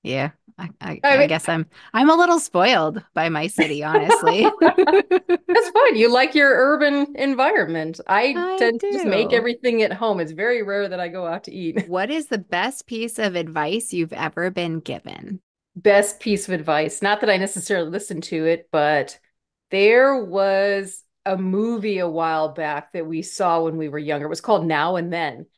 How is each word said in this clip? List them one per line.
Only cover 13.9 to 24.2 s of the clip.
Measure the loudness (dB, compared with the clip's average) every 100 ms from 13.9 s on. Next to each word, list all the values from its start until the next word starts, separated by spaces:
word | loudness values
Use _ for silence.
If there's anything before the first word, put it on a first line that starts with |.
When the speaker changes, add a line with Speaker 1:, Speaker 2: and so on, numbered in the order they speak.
Speaker 1:
you've | -4 -4
ever | -4 -8 -4 -4
been | -4 -6 -6
given? | -8 -12 -12 -16 -14 -14 _ _ _ 0
Speaker 2:
Best | 4 4 4 -4
piece | -2 -2 -2
of |
advice. | -4 0 0 -2 -2
Not | -2 0
that | 2
I | 2
necessarily | 0 -6 -4 -2 -2
listened | -6 -8 -10
to | -6 -2 0
it, | 0 0
but | 2 2 2 -2 -10 _ _ _ _ _
there | 2 6 6 4 2
was | -2 0 2 2 2 -2 -6 -14 _ _ -4
a | -2
movie | -2 -2 -2 -2 -4 -2
a | -2
while | -2 -2 0 -2
back | -4 -6 -6 -8
that | -10 -8
we | -8
saw | -8 -2 0 2
when | 0 -4
we | -8
were | -8
younger. | -6 -6